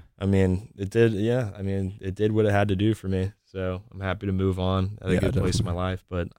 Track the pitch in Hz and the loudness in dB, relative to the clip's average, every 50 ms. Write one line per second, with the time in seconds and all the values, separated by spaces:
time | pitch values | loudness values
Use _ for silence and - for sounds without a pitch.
0 | - - _ - 98 98 98 95 95 92 92 95 110 - - 98 101 95 101 113 | -10 -14 _ -4 0 2 4 4 4 4 2 0 -4 -8 -10 -8 -8 -2 2 4
1 | 117 117 110 95 107 113 120 127 123 101 98 101 95 98 98 98 95 95 101 107 | 4 4 4 0 0 0 0 0 -2 -4 -6 -6 -6 -4 -2 -2 -4 -4 -6 -6
2 | - 95 92 101 107 110 107 110 107 104 101 101 104 104 98 92 101 110 107 - | -8 -8 -2 0 0 2 4 4 4 4 4 4 2 2 2 2 2 2 0 0
3 | - 95 95 95 92 98 - _ _ _ - 95 92 92 92 92 104 - - 95 | -2 -2 -2 -2 -2 -4 -6 _ _ _ -10 -6 -4 -4 -4 -6 -8 -14 -12 -8
4 | 98 95 90 101 101 101 95 92 95 95 92 92 92 92 95 95 95 101 104 - | -6 -4 -4 -4 -2 -2 0 2 2 2 2 0 0 0 0 0 0 -2 -4 -6
5 | - 92 90 90 95 92 - 98 92 92 92 - - 90 85 87 92 92 92 90 | -4 -2 0 2 2 2 0 0 0 2 0 0 0 -2 -2 -2 -2 -4 -4 -6
6 | - _ 92 87 87 - - | -8 _ -6 -4 -4 -6 -8